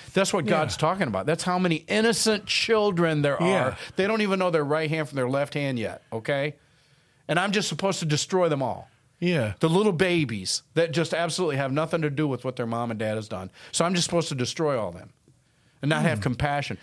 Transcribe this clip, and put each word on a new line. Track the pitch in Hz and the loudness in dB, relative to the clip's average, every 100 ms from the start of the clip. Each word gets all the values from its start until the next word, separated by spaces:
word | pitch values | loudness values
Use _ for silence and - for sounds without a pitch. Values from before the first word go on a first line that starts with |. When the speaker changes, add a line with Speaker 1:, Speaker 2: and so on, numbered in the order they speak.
| - | -4
Speaker 1:
that's | 185 196 | 0 2
what | 196 151 | 0 2
Speaker 2:
Yeah. | |
Speaker 1:
God's | 160 156 - | 2 2 0
talking | 156 185 147 | 0 2 0
about. | 95 98 | -2 -2
That's | 165 | -2
how | - 180 | 0 0
many | 180 156 - | 2 0 0
innocent | 208 226 226 220 208 - | 2 2 2 2 0 -2
children | - - 220 208 170 170 151 | -2 2 4 4 2 2 4
there | 143 135 | 2 2
Speaker 2:
Yeah. | 175 190 131 | 2 2 2
Speaker 1:
are. | 104 - | -2 -8
They | - 196 | 0 2
don't | 226 | 2
even | 208 190 | 2 2
know | 185 | 2
their | 165 | 2
right | 143 156 156 | 2 0 0
hand | 160 147 | -2 -2
from | |
their | 139 127 | -2 0
left | 139 139 | 0 0
hand | 147 139 127 | -2 -2 -2
yet, | 98 76 - | -4 -6 -8
okay? | 113 110 139 147 147 _ _ _ _ _ _ - | -8 -2 -2 -2 -6 _ _ _ _ _ _ -2
And | 160 | 0
I'm | 202 | 0
just | 208 - | -2 -2
supposed | 151 196 - | -2 -2 -2
to | |
destroy | 160 147 - 185 175 | -2 -2 0 0 2
them | 139 | 0
all. | 123 92 - _ _ - | -2 -6 -12 _ _ -4
Speaker 2:
Yeah. | 175 165 110 101 | 0 0 -2 0
Speaker 1:
The | 160 | 2
little | 175 214 | 2 2
babies | 160 185 175 135 107 92 - _ | 2 2 2 0 -4 -4 -6 _
that | 160 165 | 0 0
just | 147 160 | 0 0
absolutely | 156 170 151 175 135 | 0 -2 0 0 0
have | 139 | 0
nothing | 139 160 170 | -2 -2 -2
to | 151 | -2
do | 139 151 | 0 -2
with | 127 | -2
what | 131 127 | -6 -4
their | 117 | -4
mom | 117 117 | -2 -4
and | 107 | -2
dad | 110 | -2
has | 110 104 | -4 -6
done. | 92 95 - - | -8 -10 -14 -8
So | - | -2
I'm | 165 | 0
just | 180 - | 2 0
supposed | 170 160 | 0 -2
to | |
destroy | 135 120 - 156 127 | -2 -4 -2 -2 0
all | 98 | -4
them | 87 - _ _ _ _ _ _ - | -8 -18 _ _ _ _ _ _ -6
and | 143 | 0
not | 156 | 2
have | 160 107 | 2 2
Speaker 2:
Hmm. | |
Speaker 1:
compassion | 131 120 147 143 135 98 | -2 0 0 0 -4 -10